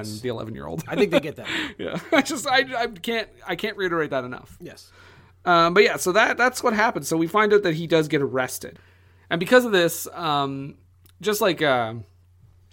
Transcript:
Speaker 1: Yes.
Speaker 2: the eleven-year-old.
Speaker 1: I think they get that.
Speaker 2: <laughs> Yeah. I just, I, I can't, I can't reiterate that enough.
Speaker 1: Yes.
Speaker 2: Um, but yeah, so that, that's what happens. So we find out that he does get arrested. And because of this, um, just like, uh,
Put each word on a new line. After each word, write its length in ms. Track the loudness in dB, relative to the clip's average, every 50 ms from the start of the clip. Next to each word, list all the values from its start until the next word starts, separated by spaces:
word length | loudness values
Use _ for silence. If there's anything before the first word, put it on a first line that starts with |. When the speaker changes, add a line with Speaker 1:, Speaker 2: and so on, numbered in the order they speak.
| -8
Speaker 1:
Yes. 140 | -8 -10 -8
Speaker 2:
the 60 | -6 -6
eleven-year-old. 540 | -6 -6 -8 -10 -10 -10 -10 -8 -8 -8 -8 -4
Speaker 1:
I 80 | -2
think 160 | 0 0 2
they 80 | 2 0
get 140 | -2 -2 -6 -12
that. 100 | -10 -8 -8 -6 -8
Speaker 2:
<laughs> 140 | -8 -10 -10
Yeah. 220 | -10 -8 -8 -8 -6 -2 0
I 80 | 0
just, 260 | 0 0 -4 -6 -4 0
I, 180 | 0 0 0 0 -2 -4
I 100 | -4 -6
can't, 420 | -6 -8 -6 -4 -4 -4 -4 -8 -12 -14 -10 -8
I 80 | -6 -4
can't 180 | -4 -6 -4 -4
reiterate 320 | -4 -2 0 -2 -2 -2
that 120 | -2 -4 -4
enough. 320 | -6 -10 -14 -14 -18 -20 -18
Speaker 1:
Yes. 300 | -18 -18 -18 -20 -20 -20 -20 -20 -20 -20 -20 -20 -20 _ _ _ 0
Speaker 2:
Um, 280 | 4 4 6 6 6 6
but 100 | 6 6
yeah, 140 | 6 4 0
so 140 | -2 0 2
that, 240 | 4 4 4 2 2
that's 260 | 0 0 0 0 -2
what 100 | 0 2
happens. 340 | 2 2 0 0 -2 -4 -2
So 80 | -2 0
we 100 | 0 2
find 260 | 2 2 4 6 6
out 100 | 4 4
that 120 | 2 -2
he 120 | -2 -2 2
does 200 | 2 2 2 2
get 120 | 0 0
arrested. 580 | 0 0 0 -2 -2 -2 -4 -10 -12 -14 -16 -18 -20 _ _ _ _ _ _ _ _ -4
And 100 | -4 -2
because 240 | 2 4 6 6 6
of 80 | 4
this, 340 | 4 4 4 2 0 -4 -10 -12 -10
um, 600 | -6 -4 -2 0 0 0 -2 -4 -8 -10 -12 -14 -18 _ _ _ _ _ _ _ -8
just 180 | -4 -4 0 2
like, 220 | 2 0 2 2
uh, 320 | 2 2 2 2 0 -2 -6 -10 -14 -16 _ _ _ _ _ _ _ -20 _ _ _ _